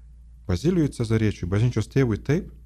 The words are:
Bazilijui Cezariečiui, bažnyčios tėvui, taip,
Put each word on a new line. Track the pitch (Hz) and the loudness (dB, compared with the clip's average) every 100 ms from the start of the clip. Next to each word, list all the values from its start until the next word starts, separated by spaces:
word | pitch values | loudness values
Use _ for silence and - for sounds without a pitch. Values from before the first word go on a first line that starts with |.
| - - - - - | -20 -20 -20 -16 -4
Bazilijui | 90 160 185 143 | 0 2 2 0
Cezariečiui, | - 113 110 107 95 87 | -2 -2 2 0 -2 -2
bažnyčios | 101 123 117 104 | 2 2 0 0
tėvui, | 139 127 101 | 0 2 0
taip, | - 156 180 - | 0 -2 -2 -16